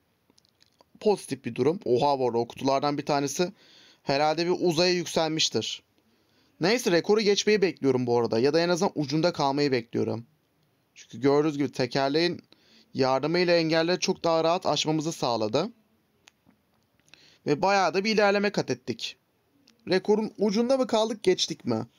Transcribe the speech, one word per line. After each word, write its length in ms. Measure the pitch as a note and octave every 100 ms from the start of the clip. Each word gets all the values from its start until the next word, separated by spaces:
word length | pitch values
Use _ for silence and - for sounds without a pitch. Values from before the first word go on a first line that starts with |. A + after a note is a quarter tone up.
| _ _ _ _ _ _ _ _ _ _
pozitif 440 | G#3+ F#3 - -
bir 100 | B2
durum. 260 | A#2 B2+ F3+
Oha, 340 | - B2 C#3+ C#3
bu 80 | B2+
arada 120 | A#2
o 100 | A#2
kutulardan 500 | - C3 C#3 D3 D3
bir 80 | -
tanesi 460 | C#3+ C#3+ - F3+ - _ - - _
herhalde 440 | - C#3 D3+ D#3+ E3+
bir 100 | F3+
uzaya 320 | F3+ D#3 F3+
yükselmiştir. 920 | F3+ D#3+ - D#3+ D#3 - A2+ G#2+ - _ _ _ _ _ _ _ _
Neyse, 300 | E3+ A#3 A#3
rekoru 300 | E3+ - G#3+
geçmeyi 420 | G3+ G3+ - G#3+
bekliyorum 440 | F3+ D3 C3+ B2+ B2
bu 120 | A#2+
arada. 200 | A#2 A2+
Ya 160 | C3+
da 60 | D#3
en 80 | E3+
azından 240 | F3 F#3+
ucunda 380 | - C#3+ D#3 F3
kalmayı 400 | E3+ C#3+ C#3 D3
bekliyorum. 540 | B2+ A#2 A2+ A2 A2 A#2+ _ _ _ _ _ _
Çünkü 260 | - - A2+
gördüğünüz 380 | C3+ C#3+ D3+ C#3+
gibi 140 | C#3
tekerleğin 720 | - B2+ C#3+ C#3 D3 E3+ E3+ _ _ _ _ _
yardımıyla 640 | B2+ C3 C3 C#3+ F3 F3 E3+
engelleri 420 | D#3+ D#3+ E3 F3+
çok 260 | - F#3
daha 200 | E3+ E3
rahat 220 | D#3+ F3+ -
aşmamızı 460 | D3 D3+ D#3 D3+
sağladı. 580 | D3+ C#3 A2+ A2 B2+ G3+ - _ _ _ _ _ _ _ _ _ _ _ _ _ - _ _ -
Ve 160 | C#3+
bayağı 320 | F#3+ G3+ F3+
da 100 | D#3+
bir 100 | G3+
ilerleme 360 | A3 G#3 G3+ G3+
kat 200 | G3 C#3
ettik. 460 | C3 - A2+ - - _ _ _ _ _ _ -
Rekorun 440 | F#3 F#3 G#3 G#3+ -
ucunda 380 | G3+ G3 A#3+ C4+
mı 100 | B3+
kaldık, 360 | A3 A3+ A#3
geçtik 420 | - F3+ - D#3
mi? 220 | - A2+ A2+